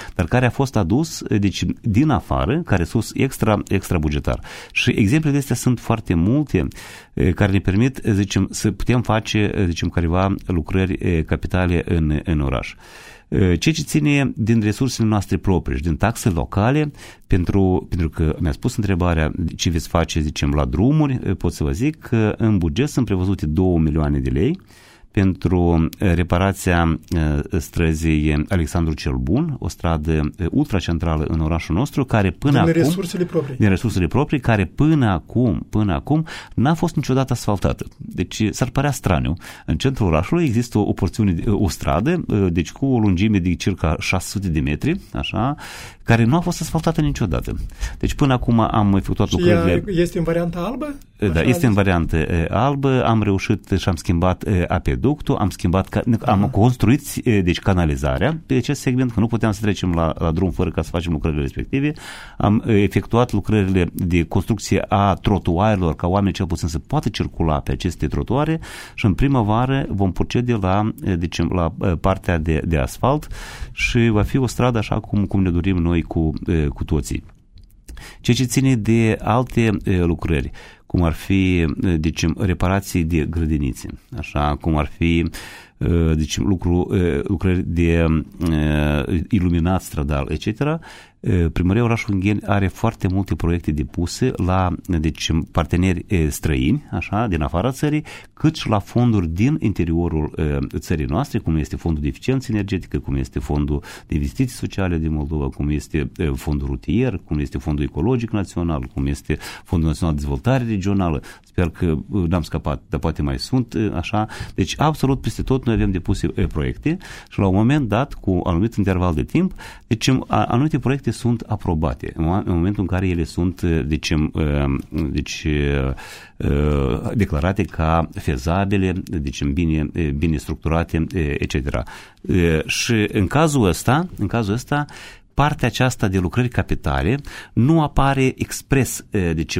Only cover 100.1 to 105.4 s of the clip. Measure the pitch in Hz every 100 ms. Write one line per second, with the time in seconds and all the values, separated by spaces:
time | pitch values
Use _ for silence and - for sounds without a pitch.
100.1 | 80 76 73 78 71 - 85 - 82 65
101.1 | 80 147 - - 80 71 73 85 76 73
102.1 | 64 - 131 - 107 98 92 - 73 -
103.1 | 67 64 71 71 73 71 71 - - -
104.1 | 78 71 - 131 - 95 - 92 82 80
105.1 | 78 71 78